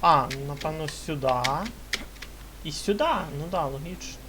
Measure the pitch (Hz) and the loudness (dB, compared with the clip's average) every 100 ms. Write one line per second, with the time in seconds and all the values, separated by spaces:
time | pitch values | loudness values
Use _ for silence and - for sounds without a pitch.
0 | 175 151 127 135 139 143 156 160 156 - | 8 8 6 -2 -4 -2 -2 -2 -4 -4
1 | - 151 131 127 123 143 214 - - - | -4 0 4 4 4 0 -2 -6 -6 -6
2 | - - - - - - 160 - - 208 | -6 -12 -12 -12 -14 -10 -8 -4 0 2
3 | 311 254 156 147 160 185 147 135 165 180 | 4 2 0 -4 -2 0 0 -2 -8 -8
4 | - - | -10 -12